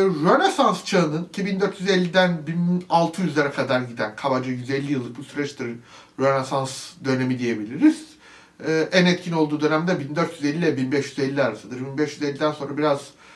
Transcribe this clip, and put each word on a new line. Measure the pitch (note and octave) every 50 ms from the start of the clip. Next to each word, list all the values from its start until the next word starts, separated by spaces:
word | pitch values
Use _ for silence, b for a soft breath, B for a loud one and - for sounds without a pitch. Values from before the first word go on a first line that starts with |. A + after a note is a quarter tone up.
| F#3+ F#3+ E3 C#3+ D#3
Rönesans | G3 B3 D#4 G4 - - D4 B3 G3+ F3+ - -
çağının, | - F#3+ F3+ D#3+ D3+ D3+ E3+ F3
ki | - - G3 F#3
bin | G3+ F#3+ F#3
dört | G3+ F#3+ - -
yüz | F#3 G3
elliden | F#3 F3+ F3+ E3 F3+ F#3 F#3 F3+ E3+ D3+ C#3+
bin | D#3+ E3 F3 E3+ F3 F3+ F3+ - -
altı | D#3+ E3+ E3+ D#3+ - F#3+
yüzlere | F3+ D3+ C#3+ D3+ C#3+ C#3
kadar | - C#3 B2+ C3 B2+ B2+
giden | B2 A#2 A2+ - G#2+ G#2+ -
kabaca | - - C#3 C3 B2+ B2+ C3
yüz | B2+ B2 A#2+ C3+
elli | C#3 C3+ C#3+ C#3+
yıllık | D3 C3 A#2+ A#2+ A#2+
bir | C#3+ C#3
süreçtir | - - D3 C#3+ C#3 - - A#2+ A#2 A#2 A#2+ B B B B B B B -
Rönesans | C3+ C#3 C3+ C3 B2+ - C#3 C3+ C3 C3 - - - - - - -
dönemi | C3 C3 B2+ B2+ B2+ B2+ A#2+
diyebiliriz. | B2 A#2 G#2+ G#2 G#2 A2+ C3+ E3+ D4 D#4 - - - - - B B B B B B B B - -
E, | D#3 D#3+ D#3+ D#3 D#3
en | F3+ F#3 F3
etkin | F3+ F3 - - F3
olduğu | E3 D#3+ D#3 D3 D3+ C3+
dönemde | D3 D3+ D#3+ D#3 F3 F#3 F3 C#3+
bin | C3+ C#3 D3+
dört | E3+ E3 D#3+ -
yüz | - C#3+
elli | D3 D#3
ile | F3 E3 D3+ C3
bin | C3 C3 C3
beş | C#3+ C#3 C3+ -
yüz | - C#3+
elli | C3+ C3+ C#3 C#3 C3
arasıdır. | A2+ G#2 - G2 A2 B2+ B2+
Bin | C3 C#3 C3+
beş | D3+ D3+ C#3+ -
yüz | - D3
elliden | C#3+ C#3 C#3+ D3+ D3+
sonra | C#3+ - C#3 C#3 C3+
biraz | D3 D3+ D3 C#3 C#3 - - - B B B B